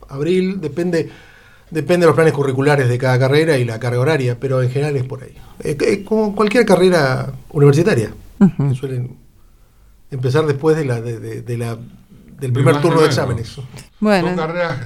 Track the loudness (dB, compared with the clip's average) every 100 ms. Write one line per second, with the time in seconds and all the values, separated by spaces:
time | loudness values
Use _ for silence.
0 | -14 -6 -2 0 0 -4 -6 -4 -2 -2
1 | -4 -10 -20 -20 -20 -20 -10 -6 0 2
2 | 4 4 4 2 -2 0 2 2 2 0
3 | 0 2 2 2 2 2 0 -4 -4 0
4 | 0 0 -2 -4 -2 -2 0 -2 -2 -2
5 | -4 -10 -16 -20 -20 -10 -6 -2 0 0
6 | 0 0 0 0 0 2 4 4 4 4
7 | 2 -2 -6 -10 -6 2 4 6 2 0
8 | -2 -8 -10 0 0 0 -4 -4 -6 -8
9 | -10 -14 -20 _ -20 _ _ _ -20 -20
10 | -14 -6 -2 0 0 2 2 2 0 -4
11 | -6 -8 -10 -12 -8 -6 -6 -8 -12 -20
12 | -20 -20 -20 -10 -4 2 4 4 4 4
13 | 4 2 -2 -4 -8 -14 -16 -18 -18 -4
14 | 0 2 0 -2 -4 -4 -4 -6